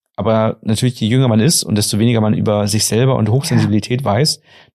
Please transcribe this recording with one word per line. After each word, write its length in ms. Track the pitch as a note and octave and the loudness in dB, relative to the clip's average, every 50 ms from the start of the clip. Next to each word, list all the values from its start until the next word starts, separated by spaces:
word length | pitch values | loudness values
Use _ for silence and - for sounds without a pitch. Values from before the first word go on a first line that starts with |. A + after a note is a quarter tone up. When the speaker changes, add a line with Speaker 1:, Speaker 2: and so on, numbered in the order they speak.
| _ _ - | _ _ -8
Speaker 1:
Aber 440 | - F#2+ A2 A2 A2 A2 A2 - - | -4 -2 0 2 2 2 0 -2 -4
natürlich, 380 | - G#2 A2 - C3 B2+ - - | -4 -4 -2 0 0 -2 -2 -2
je 80 | A2+ | -2
jünger 200 | G#2 A#2+ C3 C3+ | 0 2 2 2
man 120 | B2 A2 A2 | 2 2 2
ist 240 | A2 D#3 E3+ - - | 2 2 0 0 -2
und 120 | - G#2+ | -2 -2
desto 220 | G#2 G#2 - - G2+ | -2 -2 -2 0 0
weniger 220 | A2 A#2+ A#2 A#2 | 0 2 2 2
man 120 | G#2+ G#2+ G#2 | 0 0 0
über 340 | G#2 - G#2+ G#2 G#2 G#2 | 0 0 0 0 0 0
sich 180 | G2+ G#2 A2 - | -2 -2 -2 -2
selber 300 | - G2+ A2 B2+ C3+ C3 | 0 0 2 2 2 2
und 140 | A#2 A2 G#2+ | 0 0 0
Hochsensibilität 720 | A2 C3+ C#3+ - B2+ A2+ G#2+ G#2 G#2 G#2+ - - B2 B2+ | 0 0 0 0 0 0 2 2 0 -2 -2 -2 -4 -4
Speaker 2:
Ja. 40 | C#3 | -2
Speaker 1:
weiß, 360 | G#2 G2 A2 D3+ D#3 - - _ _ - - - _ _ | -2 0 0 0 -2 -4 -8 _ _ -20 -20 -20 _ _